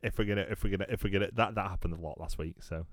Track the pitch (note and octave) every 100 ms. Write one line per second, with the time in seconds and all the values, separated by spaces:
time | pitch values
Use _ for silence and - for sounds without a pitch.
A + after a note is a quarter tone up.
0 | A2 - G#2 G2+ - A2 G#2+ G2 G2 A2
1 | G#2 G2 G2+ A2+ A2 G#2+ G2 F2 E2+ E2
2 | D#2+ - E2+ - E2 - - D#2+ D#2+